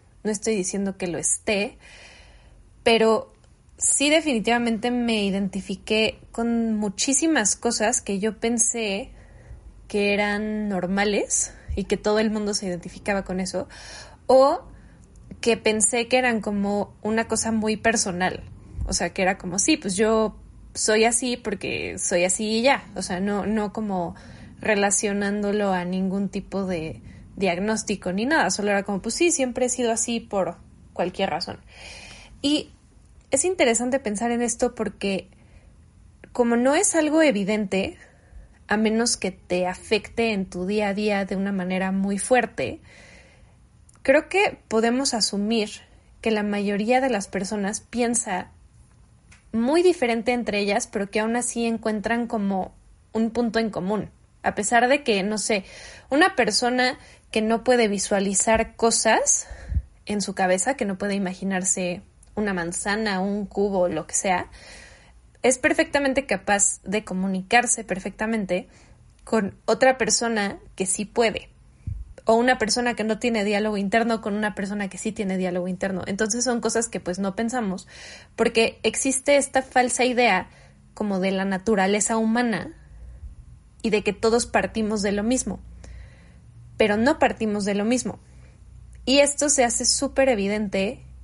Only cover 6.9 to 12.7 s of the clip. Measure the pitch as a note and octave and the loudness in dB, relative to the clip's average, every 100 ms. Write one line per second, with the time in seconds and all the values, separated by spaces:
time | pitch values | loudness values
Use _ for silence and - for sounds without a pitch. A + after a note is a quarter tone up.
6.9 | G3 - B3+ E4 D4 G3+ - A#3+ A3+ G#3+ | -2 0 2 2 2 0 0 -2 0 0
7.9 | B3+ - G3 A3 G3+ A#3 A#3 - A#3 G#3+ | 0 -2 -2 -2 -2 -2 0 0 -2 -4
8.9 | G3 C4+ - - - - - - - - | -4 -8 -16 -20 -20 -20 -20 -20 -20 -4
9.9 | G3+ G3+ G3+ G#3 G#3 G#3+ G#3+ G#3 F#3 F3+ | 0 2 2 0 -2 -2 -4 -2 -2 0
10.9 | G3 G#3 G#3 C5 - - - - - F#3+ | 0 2 0 0 -2 -2 -8 -6 -4 -2
11.9 | G3 G#3 G#3+ A3 G#3+ G#3 G#3 F#3+ | 0 2 2 2 0 -2 -4 -4